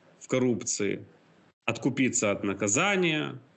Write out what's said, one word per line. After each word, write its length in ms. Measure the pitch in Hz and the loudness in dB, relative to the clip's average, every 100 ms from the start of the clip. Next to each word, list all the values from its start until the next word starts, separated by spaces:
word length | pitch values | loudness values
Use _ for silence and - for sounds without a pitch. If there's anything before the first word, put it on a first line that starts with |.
| _ - | _ -20
в 60 | - | -2
коррупции 720 | 131 127 117 - - 101 101 104 - _ _ _ _ - | 0 2 0 -2 -2 -2 -4 -8 -20 _ _ _ _ -6
откупиться 640 | 110 143 120 123 - 107 | -2 0 2 0 2 0
от 140 | 98 101 | 0 -2
наказания. 920 | 95 104 117 196 190 175 156 143 131 - | -2 0 2 2 2 2 0 -4 -8 -16